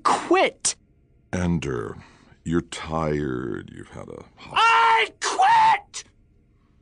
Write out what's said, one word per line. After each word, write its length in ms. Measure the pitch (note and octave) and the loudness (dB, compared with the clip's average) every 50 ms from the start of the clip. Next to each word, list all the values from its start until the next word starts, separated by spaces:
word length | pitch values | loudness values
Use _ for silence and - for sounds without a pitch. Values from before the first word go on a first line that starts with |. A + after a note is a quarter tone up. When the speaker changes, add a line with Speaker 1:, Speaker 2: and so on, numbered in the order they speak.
| - | 0
Speaker 1:
quit. 720 | - - - - - E4+ F#4+ E4 G3+ - - - - - - _ _ _ _ _ _ _ _ _ _ | 0 0 0 2 2 2 4 4 2 0 -4 -6 -6 -6 -6 _ _ _ _ _ _ _ _ _ _
Speaker 2:
Ender, 680 | - F2+ F2+ F2 F2 D#2+ C2 C#2+ C2 A#1 G#1+ A1 B1 - - - - _ - - - _ _ | -4 -2 0 0 0 0 -2 -4 -4 -6 -6 -8 -12 -14 -18 -20 -20 _ -20 -20 -20 _ _
you're 180 | - D#2+ E2+ | 0 0 0
tired. 1120 | E2 - - - - D#2 D#2 D#2+ D#2+ D2+ D2+ D2 D2 C2+ B1+ B1 B1+ A#1 G1+ G1+ G1+ G1+ G1+ | 0 -2 -10 -12 -8 -4 -4 -2 0 0 -2 -2 -2 -4 -6 -6 -6 -6 -8 -8 -10 -12 -16
You've 160 | G1+ G1+ - | -18 -18 -16
had 200 | - A1 G1+ G1+ | -16 -16 -16 -16
a 140 | G1+ G1+ - - _ - - - | -16 -18 -18 -20 _ -20 -20 -6
Speaker 1:
I 580 | - - A4 A4+ A4+ A4+ A4+ A4+ A4+ A4+ A4 - - _ | -2 0 2 4 4 4 4 4 2 2 0 -2 -6 _
quit! 840 | - - - - F#5+ G5+ A#5 A5+ A5 A5 G#5+ G5+ G5 _ - - - - _ _ _ _ _ _ _ _ _ _ _ _ _ _ | -6 -6 0 2 4 4 6 6 6 4 4 2 -2 _ -18 -18 -18 -18 _ _ _ _ _ _ _ _ _ _ _ _ _ _